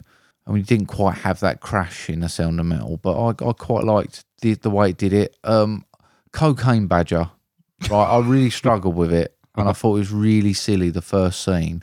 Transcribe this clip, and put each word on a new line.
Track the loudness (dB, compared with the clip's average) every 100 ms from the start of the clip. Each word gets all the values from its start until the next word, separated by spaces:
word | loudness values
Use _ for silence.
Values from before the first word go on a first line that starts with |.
| -20 _ _ _
I | -4
mean, | -4
he |
didn't | 2 0 0
quite | -2 -2 0
have | -4 -2
that | -2 -4
crash | -4 -4 -4 -8 -8
in | -6
the | -6
Sound | -4 -2 -2
of | -2
Metal, | -4 -6 -6
but | -2 0 -2 -2
I, | -4
I |
quite | -4 -2 0
liked | 2 0 0 -12 _ -4
the, | -2
the | 0 0
way | 2 2
it | 2
did | 0
it. | 2 0 _
Um, | 0 2 2 -2 -12 _ _ _ _
Cocaine | -2 0 2 2 2 2
Badger, | 0 0 -2 -4 _ _ _ _ -10 -2
right? | 2
I | 4 2
really | 4 2 2
struggled | 0 0 2 0
with | 0 2
it, | 2 0 _ _
and | -2 -2
I |
thought | 0 0
it | 0
was | -2
really | 0 2 4 2
silly, | -2 -2 0 0
the | -2
first | -2 0 0 -2
scene. | -2 -2 -2 -6